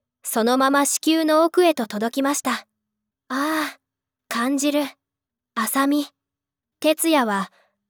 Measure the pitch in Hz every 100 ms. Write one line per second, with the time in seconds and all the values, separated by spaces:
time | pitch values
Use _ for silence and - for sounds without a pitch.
0 | _ _ - - 233 254 269 285 277 -
1 | 311 320 311 311 330 - 349 302 220 208
2 | 226 269 277 285 262 233 - _ _ _
3 | _ _ _ 262 294 311 294 - _ _
4 | _ _ _ 240 247 277 285 294 269 -
5 | _ _ _ _ _ 233 220 269 277 294
6 | 285 _ _ _ _ _ _ _ 302 311
7 | 330 294 226 196 185 _ _ _ _